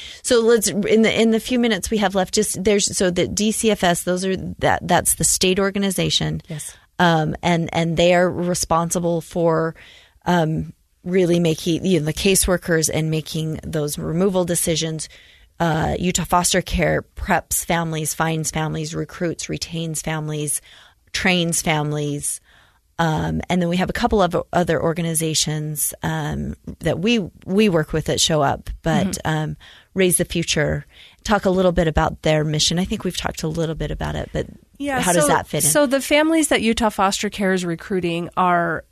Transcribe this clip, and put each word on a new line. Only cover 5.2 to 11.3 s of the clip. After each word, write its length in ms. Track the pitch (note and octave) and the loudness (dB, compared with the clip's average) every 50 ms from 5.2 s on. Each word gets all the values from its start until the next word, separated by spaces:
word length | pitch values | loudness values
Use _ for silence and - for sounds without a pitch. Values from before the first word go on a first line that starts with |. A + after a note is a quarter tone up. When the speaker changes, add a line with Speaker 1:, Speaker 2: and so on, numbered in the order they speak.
| - | 2
Speaker 1:
state 340 | - - - - F#3 F#3 G3+ | 0 2 2 2 2 2 2
organization. 800 | G3 G3 F#3+ G3+ G3+ G3 F3+ - E3 D#3 - - D#3+ D3+ D#3 D#3 - - | 0 0 0 -2 -2 -2 -2 -2 -2 0 0 0 -2 -2 -4 -6 -8 -10
Speaker 2:
Yes. 260 | D#3+ D3 - - - - _ _ _ - | -12 -12 -10 -12 -16 -18 _ _ _ 2
Speaker 1:
Um, 380 | F3+ E3+ E3 D#3+ D#3 D#3+ - - - | 4 4 4 4 2 0 -4 -2 -2
and, 260 | F3 F3 E3 E3 - - | 0 0 0 0 -2 -2
and 240 | E3 E3 E3 E3 D#3+ | -2 -2 0 2 2
they 160 | E3+ F3 F3+ | 4 4 6
are 160 | F3 F3+ F3+ | 6 4 2
responsible 880 | - - F3 F3 F3 - - - E3 E3 E3+ E3+ - F3+ F3 E3+ E3+ E3 | 0 -2 -2 -2 -2 -2 0 0 0 0 0 0 -2 -2 0 0 -2 -2
for, 560 | - - - F3+ E3 E3 D#3+ D#3+ D#3+ E3 D#3 - - - - - - _ _ _ _ | -4 -6 -4 0 2 2 2 2 0 -2 -4 -8 -16 -20 -20 -20 -20 _ _ _ _
um, 460 | F3 F3+ F3 D#3+ D#3 D#3+ D#3 D#3 D#3+ - _ _ _ _ _ - | 0 2 2 2 2 0 -2 -4 -6 -12 _ _ _ _ _ -8
really 380 | F3+ F3+ F#3+ F3+ E3+ | -2 2 2 4 4